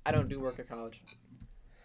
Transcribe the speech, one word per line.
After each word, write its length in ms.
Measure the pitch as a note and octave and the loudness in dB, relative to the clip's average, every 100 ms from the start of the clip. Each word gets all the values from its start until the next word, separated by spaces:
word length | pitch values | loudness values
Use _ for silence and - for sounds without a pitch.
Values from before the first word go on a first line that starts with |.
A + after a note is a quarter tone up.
I 60 | D3+ | 4
don't 180 | D#3 - | 4 4
do 120 | C3+ | 0
work 180 | C3 B2 | -2 -2
at 100 | A#2+ | -8
college. 320 | A#2 A2+ - - - - - - - - - | -6 -8 -10 -20 -20 -20 -18 -18 -18 -20 -20